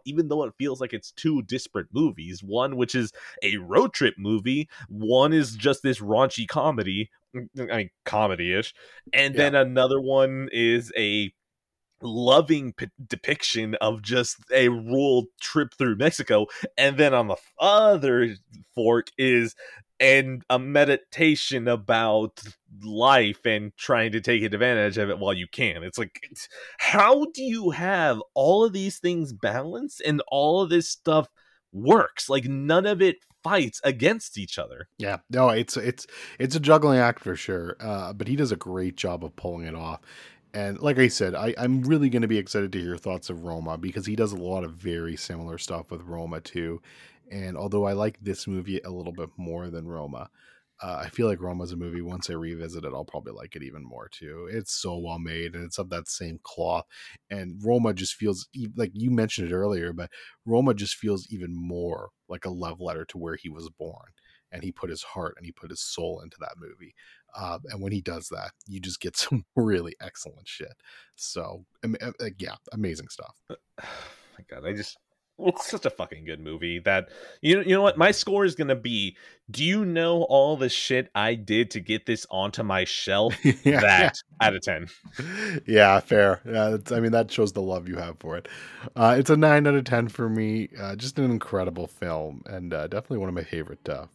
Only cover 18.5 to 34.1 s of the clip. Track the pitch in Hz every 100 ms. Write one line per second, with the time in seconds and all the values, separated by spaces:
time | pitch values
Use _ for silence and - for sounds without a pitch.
18.5 | 87 - - 113 117 - - 131 123 113
19.5 | - - - - - 135 135 131 127 -
20.5 | 127 131 143 143 139 _ - 160 151 -
21.5 | 131 117 117 98 113 113 107 107 - 104
22.5 | - _ 101 107 107 127 135 107 104 120
23.5 | 107 104 - - 120 113 107 113 117 107
24.5 | 104 123 117 104 98 101 90 98 95 87
25.5 | - 117 82 87 - 101 - 139 - -
26.5 | - - - - 208 208 285 302 262 262
27.5 | 226 185 147 180 190 156 113 - - 139
28.5 | 196 226 196 190 - 175 175 147 104 104
29.5 | 117 151 233 285 - 151 147 - 139 147
30.5 | 180 185 170 165 - 165 156 - _ _
31.5 | _ _ 95 123 220 - - - 135 123
32.5 | 135 143 170 202 190 190 - _ _ 160
33.5 | 196 127 - 139 127 147